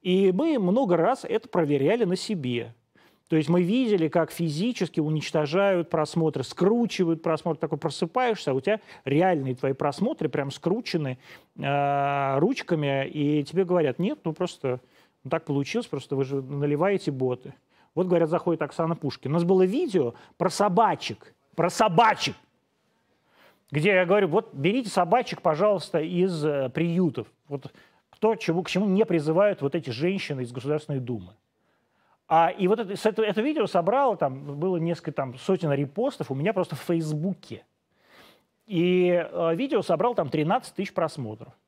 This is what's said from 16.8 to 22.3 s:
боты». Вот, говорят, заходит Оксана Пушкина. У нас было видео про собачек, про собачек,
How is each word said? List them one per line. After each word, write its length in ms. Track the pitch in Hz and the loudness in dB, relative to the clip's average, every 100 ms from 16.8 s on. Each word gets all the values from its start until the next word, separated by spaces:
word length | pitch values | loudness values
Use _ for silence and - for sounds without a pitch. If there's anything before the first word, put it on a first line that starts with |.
| 185 196 - | 0 0 -2
боты». 420 | 135 127 123 143 - _ _ _ | -2 -2 -2 -8 -20 _ _ _
Вот, 140 | - 185 | -4 2
говорят, 220 | 175 160 | 2 2
заходит 320 | 170 - 160 | 0 0 -2
Оксана 340 | 147 - 160 165 | -4 -2 -2 -2
Пушкина. 340 | 143 - 131 | -4 -6 -4
У 40 | |
нас 100 | 160 | 0
было 180 | 170 190 | 4 4
видео 500 | 185 240 349 185 123 - - _ | 4 2 0 0 0 -4 -20 _
про 140 | 175 | -2
собачек, 840 | - 202 180 214 151 - 107 - _ _ | 2 2 4 4 2 -6 -10 -16 _ _
про 160 | - 170 | -2 -2
собачек, 640 | - 220 165 226 202 - | 2 2 6 4 4 -4